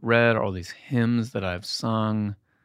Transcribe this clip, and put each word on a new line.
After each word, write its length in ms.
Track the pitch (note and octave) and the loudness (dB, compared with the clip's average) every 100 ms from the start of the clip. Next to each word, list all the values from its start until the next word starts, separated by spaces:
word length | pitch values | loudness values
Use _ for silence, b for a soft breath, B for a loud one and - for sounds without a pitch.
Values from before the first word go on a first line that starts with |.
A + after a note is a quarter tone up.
read, 360 | A#2 A#2 A#2 A2 | 2 4 6 4
all 160 | G2 | 0
these 180 | F#2 F2+ | -4 -8
hymns 640 | - - B2+ A#2 A#2+ A2 | -14 -4 0 2 0 -2
that 120 | G#2 | -4
I've 220 | F#2+ F2+ G2 | -4 -4 -6
sung, 680 | - A#2 A2 A2 G#2+ G#2 G2+ _ _ | -6 -2 0 0 0 -2 -6 _ _